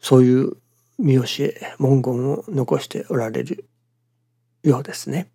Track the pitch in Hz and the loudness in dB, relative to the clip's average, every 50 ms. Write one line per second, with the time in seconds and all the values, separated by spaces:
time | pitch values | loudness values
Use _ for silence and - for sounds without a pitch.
0 | - - 135 127 127 127 127 127 135 - - _ _ _ _ _ _ _ _ - | 2 6 6 6 8 6 6 4 2 -2 -6 _ _ _ _ _ _ _ _ -2
1 | 240 147 131 131 123 - - - 139 147 - - - - - - 143 131 139 135 | 0 2 2 2 2 0 -6 -4 -4 -6 -6 -8 -14 -16 -8 -2 0 2 2 2
2 | 127 131 127 120 127 139 143 - - - 202 139 123 - - 143 - - - - | 2 0 -4 -2 -2 -4 -4 -6 -6 -6 -4 -4 -2 0 -2 -4 -4 -8 -10 -12
3 | - - - 131 117 110 110 127 127 131 - - - _ _ _ _ _ _ _ | -8 -4 -4 -4 -4 -4 -6 -8 -6 -6 -8 -10 -12 _ _ _ _ _ _ _
4 | _ _ _ _ _ _ _ _ _ _ _ _ _ 156 135 127 143 - - - | _ _ _ _ _ _ _ _ _ _ _ _ _ 2 2 2 0 -10 -12 -12
5 | - 139 135 165 180 _ _ | -10 -6 -6 -6 -8 _ _